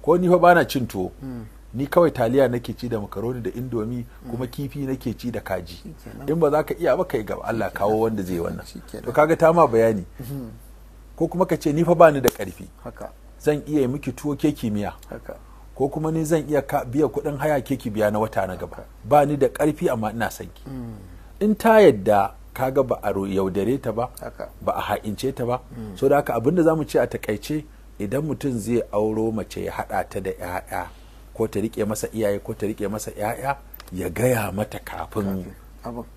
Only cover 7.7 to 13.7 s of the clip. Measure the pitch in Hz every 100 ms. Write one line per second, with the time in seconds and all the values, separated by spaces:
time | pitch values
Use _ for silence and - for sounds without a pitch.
7.7 | - 101 110 113 107 92 87 85 85 -
8.7 | - - - - 135 156 160 165 170 151
9.7 | 113 113 107 85 - 120 139 117 110 -
10.7 | - - - - - 165 170 180 156 165
11.7 | 147 170 165 165 143 123 - 98 - -
12.7 | - 120 - - - - - - 147 143